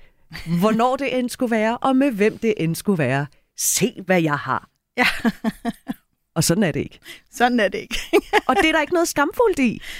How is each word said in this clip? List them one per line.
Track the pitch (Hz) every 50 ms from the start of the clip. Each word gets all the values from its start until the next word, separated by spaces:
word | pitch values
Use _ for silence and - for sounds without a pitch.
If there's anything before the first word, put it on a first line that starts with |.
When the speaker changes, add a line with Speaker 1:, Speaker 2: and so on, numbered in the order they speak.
| - - _ _
Speaker 1:
<laughs> | _ _ 156 - - 165 170 170
Speaker 2:
hvornår | 190 220 220 220 240 254 262
det | 277 277 269 254 254
end | 247 247
skulle | - - 254 220
være, | 233 220 214 220 240 -
og | - 262 262
med | 262 277 285
hvem | 226 190 208 220 - -
det | - 185 -
end | - 160 160 165
skulle | - - 208 196 165
være. | 147 120 131 139 143 - - _ _ _ _
Se, | - - - - - - - - - 190
hvad | 185 185 175 160
jeg | 151 147 139
har. | - 131 123 107 - _ _ _ _ _ _
Speaker 1:
Ja. | 240 247 - - - -
Speaker 2:
<laughs> | 233 - - - 220 - - - 151 - - _ - - - _ _ _ _ _ _ _
Og | 165 151
sådan | - 165 202 214
er | 160 -
det | -
ikke. | - - - - _ - - - _ _ -
Speaker 1:
Sådan | - 233 240 247 233
er | 202 185
det | - -
ikke. | 120 - - - - - -
<laughs> | 320 - - - 415 - -
Speaker 2:
Og | -
det | 392 349 320
er | 320
der | 320
ikke | 294 - 359
noget | 330 339 -
skamfuldt | - 302 285 330 - - 480 440 359 277
i. | 262 226 - - - - - -